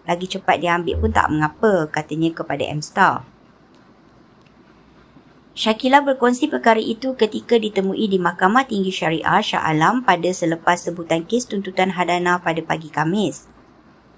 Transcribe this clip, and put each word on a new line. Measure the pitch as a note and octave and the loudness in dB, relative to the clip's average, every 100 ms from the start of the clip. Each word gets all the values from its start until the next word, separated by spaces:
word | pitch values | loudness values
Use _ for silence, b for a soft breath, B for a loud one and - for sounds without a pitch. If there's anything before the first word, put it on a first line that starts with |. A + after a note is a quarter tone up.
| - | -6
Lagi | F3 F3+ | -4 -4
cepat | F#3+ - - | -6 -2 0
dia | F3 E3+ | 0 -2
ambil | E3+ - | -2 -2
pun | A3 | 0
tak | - - | 2 2
mengapa," | D3+ D3+ - A3 F#3+ D#3 | 2 -2 0 2 2 0
katanya | D3+ D3+ D#3 E3 | -4 -6 -2 -2
kepada | E3 E3 C#3+ | -2 -6 -4
M-Star. | - D3+ D3+ - F3+ B2 - _ _ _ _ _ _ _ _ _ _ _ _ _ _ _ _ _ _ - - - _ - | -4 -6 -4 2 2 2 -6 _ _ _ _ _ _ _ _ _ _ _ _ _ _ _ _ _ _ -20 -20 -20 _ -6
Shakila | A3 A3 B3+ C#4 | -2 0 4 4
berkongsi | C#4 C4 A#3+ B3 D4+ | 4 2 2 2 -2
perkara | B3+ B3 A3 | 0 2 2
itu | - A3 C4 B3+ | 0 -4 -4 -2
ketika | G#3+ G#3+ - A#3 | -2 -2 0 0
ditemui | G#3+ G#3 F#3+ F#3+ G#3 | 2 -2 -2 0 0
di | F#3+ | 2
Mahkamah | F3 F3 F#3 A#3+ C4 | 0 2 2 2 0
Tinggi | G3+ F#3 | -2 -2
Syariah | F#3 E3+ D#3+ - F3 | -2 -2 -2 2 0
Shah | A3 F3 - | 0 -2 0
Alam | D#3 E3 A#3+ B3 | 2 2 2 2
pada | F3 F3 | 2 0
selepas | F#3 E3 E3 - F3 | -2 -2 0 0 0
sebutan | F3+ E3+ E3 E3 E3 | -2 -8 -4 -4 -2
kes | A#3 B3 | -4 -2
tuntutan | G#3 G3 F#3 F#3+ F3 | -6 -6 -2 -2 0
Hadana | F3 F3 F3 F3+ | 0 0 0 0
pada | F3 E3 | -2 -4
pagi | E3 E3 D#3+ | -4 -6 -4
Khamis. | D3 D#3 G3 F#3 C#3+ - - _ _ - _ _ | -4 -2 0 -2 -4 -14 -20 _ _ -20 _ _